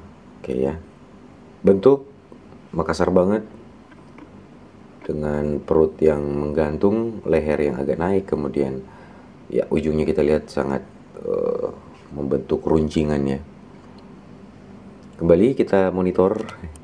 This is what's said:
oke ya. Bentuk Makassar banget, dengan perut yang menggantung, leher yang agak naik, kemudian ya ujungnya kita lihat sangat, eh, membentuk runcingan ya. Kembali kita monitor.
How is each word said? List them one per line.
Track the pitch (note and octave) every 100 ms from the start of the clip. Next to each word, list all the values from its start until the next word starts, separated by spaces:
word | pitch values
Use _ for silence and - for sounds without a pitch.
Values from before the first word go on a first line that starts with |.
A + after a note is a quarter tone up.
| - - - -
oke | -
ya. | B1+ C2+ E2 - - - - - - - -
Bentuk | F#2+ F#2+ C3 C#3 - - - - - - - E2+
Makassar | E2 E2 F2
banget, | F#2 F#2 G#2+ - - - - - - - - - - - - - - - - -
dengan | D2+ D2+ D2 D2 C#2+
perut | - D#2 D#2 -
yang | D#2 D2 C#2+
menggantung, | C#2+ D2 D2 D2+ D2+ G2+ A2 A#2 A2
leher | - D#2+ D2+ D2 D2
yang | B1+
agak | C#2 D2
naik, | E2+ G2 F#2+
kemudian | D#2 C#2+ C#2+ C2+ C2 - - - - - - -
ya | B1 -
ujungnya | D#2 D2+ D#2
kita | D2+ D2+ D2
lihat | D2+ -
sangat, | - C2+ C#2 - - - G1+
eh, | G1+ G1+ G1+ G1+ - - - - -
membentuk | C#2+ C#2 C#2 - D#2 -
runcingan | D#2+ D#2 D#2+ D2+ D2 C#2
ya. | C#2 D2+ - - - - - - - - - - - - - - - - -
Kembali | E2+ E2+ A#2 C#3
kita | A2 G2 F#2+ F#2
monitor. | F#2 F2+ F#2 G#2+ - - D#2+ -